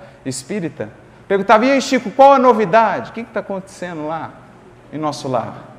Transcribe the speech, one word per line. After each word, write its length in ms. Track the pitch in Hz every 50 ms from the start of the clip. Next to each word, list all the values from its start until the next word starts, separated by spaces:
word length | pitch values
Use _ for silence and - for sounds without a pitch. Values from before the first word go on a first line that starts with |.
| - - - - -
espírita, 640 | 135 131 - - - 190 214 170 151 127 - 110 107 - - - - - - - -
perguntava: 380 | 196 196 196 202 226 220 226
"E 60 | 262
aí, 100 | 277 269
Chico, 300 | - - 269 247 - 208
qual 220 | 185 - 269 277 277
a 60 | 269
novidade? 720 | 247 254 240 214 220 175 170 226 226 214 180 139 117 -
O 40 | -
que 100 | 220 233
que 80 | -
tá 80 | - 214
acontecendo 680 | 185 - 196 190 185 - - - 180 175 175 156 151 151
lá 240 | 160 160 143 110 - - - - - - - - - - - - -
em 40 | 147
nosso 300 | 156 151 139 - - 135
lar?" 420 | 127 117 110 104 107 - - - -